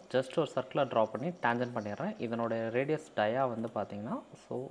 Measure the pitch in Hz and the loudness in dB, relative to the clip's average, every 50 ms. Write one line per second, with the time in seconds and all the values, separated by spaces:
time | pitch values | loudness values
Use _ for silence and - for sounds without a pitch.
0 | - - - 127 - - - 170 156 - - 135 - - - 151 139 120 120 117 | -4 0 0 0 0 2 0 0 0 2 0 -2 -2 0 0 0 2 4 4 4
1 | 110 - - 110 135 180 175 - - 120 120 120 123 120 120 113 101 104 101 - | 4 4 2 -2 -4 -4 -2 0 2 2 2 2 0 -2 -2 -4 -4 -4 -4 -4
2 | 156 208 220 - 120 113 117 113 117 113 113 113 113 113 113 127 139 147 156 147 | -4 -4 -4 -4 -4 -2 0 0 0 0 0 0 0 0 2 2 2 2 0 -2
3 | - - - 113 107 107 117 131 135 127 117 113 113 113 - 110 98 - 101 104 | -4 -4 0 2 2 4 4 2 2 0 0 -2 -4 -2 -2 -4 -4 -4 -6 -6
4 | 104 127 214 294 - - - - - - 120 123 131 - | -4 -4 -4 -6 -8 -12 -18 -18 -10 -6 -6 -6 -6 -8